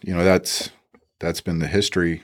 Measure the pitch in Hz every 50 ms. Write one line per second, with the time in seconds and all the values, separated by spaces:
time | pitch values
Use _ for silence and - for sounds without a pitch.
0 | - - 92 85 87 95 92 92 - - - - - - - _ _ _ _ _
1 | _ _ _ _ - 85 85 - - 92 85 82 80 76 87 101 101 - - 92
2 | 87 85 85 80